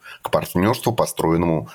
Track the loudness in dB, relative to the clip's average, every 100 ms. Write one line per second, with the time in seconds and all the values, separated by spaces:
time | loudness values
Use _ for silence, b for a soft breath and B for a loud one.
0 | B B -2 -2 0 0 2 2 0 0
1 | -2 0 0 2 2 0 -4